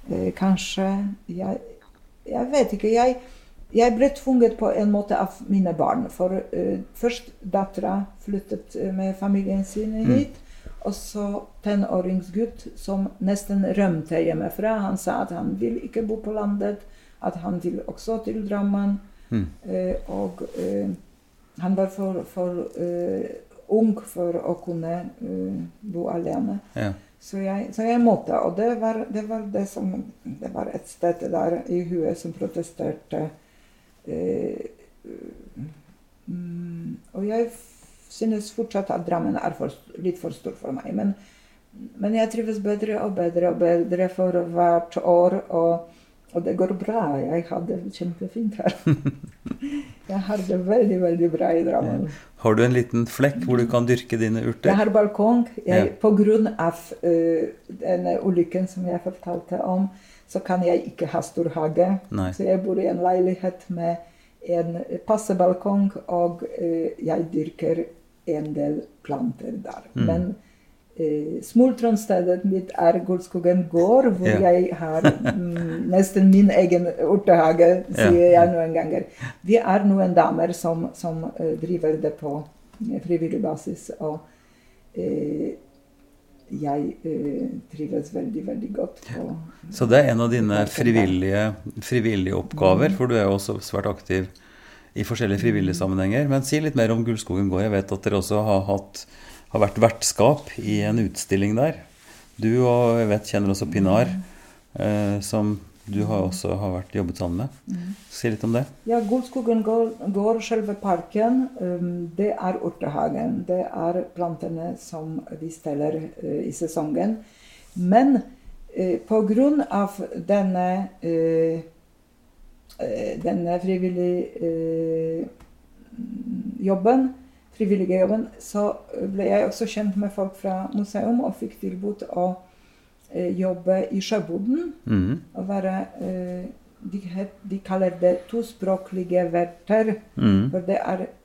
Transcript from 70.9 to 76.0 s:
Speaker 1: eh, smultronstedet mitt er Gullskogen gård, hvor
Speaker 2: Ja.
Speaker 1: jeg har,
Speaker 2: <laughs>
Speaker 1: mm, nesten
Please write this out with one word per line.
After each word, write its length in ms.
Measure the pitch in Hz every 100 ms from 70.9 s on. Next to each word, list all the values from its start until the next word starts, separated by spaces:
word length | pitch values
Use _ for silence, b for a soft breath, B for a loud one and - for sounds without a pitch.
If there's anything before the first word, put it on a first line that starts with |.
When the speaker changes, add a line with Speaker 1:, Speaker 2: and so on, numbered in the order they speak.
| -
Speaker 1:
eh, 420 | 156 151 156 170
smultronstedet 1040 | - 226 254 - 233 208 - 185 180 180
mitt 260 | 196 190 180
er 260 | - 170 175
Gullskogen 640 | 175 180 - 180 175 185 165
gård, 420 | 170 180 254 262
hvor 160 | 180 180
Speaker 2:
Ja. 240 | 208 185
Speaker 1:
jeg 220 | 180 180
har, 280 | 170 165 160
Speaker 2:
<laughs> 340 | 156 - -
Speaker 1:
mm, 520 | - 175 170 170 165 175
nesten 380 | 185